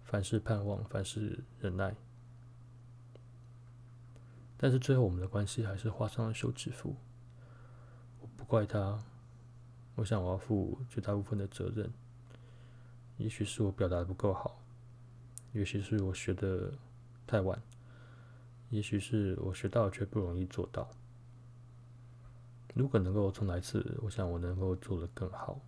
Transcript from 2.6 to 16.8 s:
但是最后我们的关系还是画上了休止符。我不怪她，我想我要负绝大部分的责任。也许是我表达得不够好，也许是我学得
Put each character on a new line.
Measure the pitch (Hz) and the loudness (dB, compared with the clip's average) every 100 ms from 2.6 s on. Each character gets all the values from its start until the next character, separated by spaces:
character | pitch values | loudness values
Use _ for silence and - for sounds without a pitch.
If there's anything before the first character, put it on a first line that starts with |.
| - - - - - - - - - - - - - - - - - - - - | -18 -18 -18 -18 -18 -18 -18 -18 -18 -18 -18 -18 -18 -18 -18 -18 -18 -18 -18 2
但 | 139 | 6
是 | 127 | 6
最 | 127 131 | 6 8
后 | |
我 | 110 | 8
们 | 90 | 4
的 | 95 | 2
关 | 101 104 | 2 2
系 | - | 2
还 | 107 98 | 0 0
是 | 117 | 0
画 | - 110 | 0 0
上 | - 113 | 2 0
了 | |
休 | 110 117 | 2 0
止 | 120 - | 0 -4
符。 | 123 - - - - - - - - - - - - - - | -4 -6 -6 -10 -18 -18 -18 -18 -16 -16 -16 -16 -18 -18 -14
我 | - - | -14 -12
不 | |
怪 | - 113 104 | 4 4 6
她， | 107 98 107 - - - - - - - - - - | 2 2 0 -4 -14 -18 -18 -18 -18 -18 -18 -8 -2
我 | |
想 | 107 107 | 2 2
我 | 90 | 2
要 | 95 | 0
负 | - 107 92 120 123 | 2 2 2 -2 -4
绝 | - | -2
大 | 101 | 2
部 | 101 | 0
分 | 98 104 | 2 0
的 | 98 | -2
责 | - 92 110 | -2 -2 0
任。 | 107 - - - - - - - - - - - - - | -2 -6 -14 -18 -18 -18 -18 -18 -18 -18 -18 -18 -16 -4
也 | 110 | -2
许 | - 104 | 0 -2
是 | - | 2
我 | 104 | 2
表 | 98 92 | 4 2
达 | 87 | 4
得 | 87 | 0
不 | 92 | 2
够 | 104 | 2
好， | 92 - - - - - - - - - - - | 2 -2 -6 -18 -18 -18 -18 -18 -18 -16 -16 -4
也 | 107 | 0
许 | 98 - | 2 2
是 | 95 107 | 2 4
我 | 95 | 4
学 | 92 - | 2 0
得 | 95 98 92 95 92 | 2 2 2 0 -4